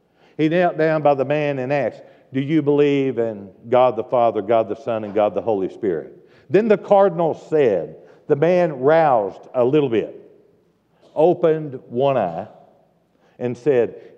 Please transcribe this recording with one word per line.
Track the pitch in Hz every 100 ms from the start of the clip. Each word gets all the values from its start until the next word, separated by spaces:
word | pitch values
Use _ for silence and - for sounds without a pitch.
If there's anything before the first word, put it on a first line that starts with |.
| _ _ _ -
he | 156
knelt | 175 175 151
down | 160 156
by | 143 135
the | 131
man | 151 147 135
and | 127
asked, | 143 110 - - _ _
"Do | 131
you | 139 160
believe | 143 143 147 143 135 117
in | 113 104 101 - 117
God | 123 127 113
the |
Father, | 113 127 117 104
God | 101 113 104
the | 98
Son, | 127 110
and | 104 101
God | 104
the | 95
Holy | 107 101 90
Spirit?" | - 104 78 65 - _ _ -
Then | 170 226
the | 202
cardinal | - 202 196 165 165
said, | - - 156 123 90 78 - - - -
the | 143
man | 165 180 170 135
roused | 135 165 156 120 104 - - 127
a | 123
little | 151 139
bit, | 117 78 - - _ _ _ _ _ _ _ _ -
opened | 170 170 170 156 156 127 -
one | 120 139 131
eye, | 90 82 107 - _ _ _ _ _ _ _ -
and | 120 117
said, | 151 123 107 - -